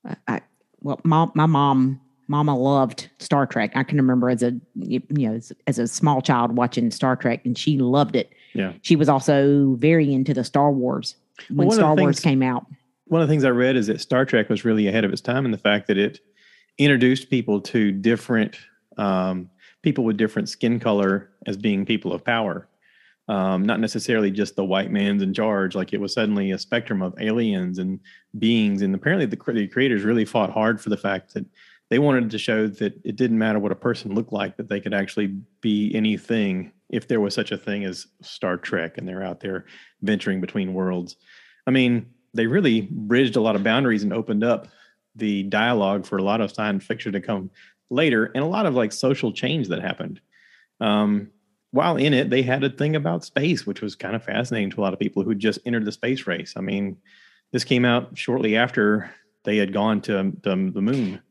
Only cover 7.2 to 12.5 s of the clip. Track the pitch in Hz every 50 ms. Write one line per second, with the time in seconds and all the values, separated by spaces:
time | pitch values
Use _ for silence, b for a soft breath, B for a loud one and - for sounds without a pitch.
7.2 | - 120 117 - _ 123 117 - - 156 151 139 131 123 127 143 147 110 - 123
8.2 | 104 - b b b b b 120 117 92 85 - _ - 170 151 151 139 143 135
9.2 | - - 147 139 139 143 143 143 139 135 131 120 123 151 165 165 156 143 139 131
10.2 | 131 143 143 127 120 - - 143 143 147 143 135 123 123 131 135 - - - _
11.2 | _ _ _ B B B 143 143 143 180 226 220 190 151 151 147 - 143 - -
12.2 | - 170 135 135 131 127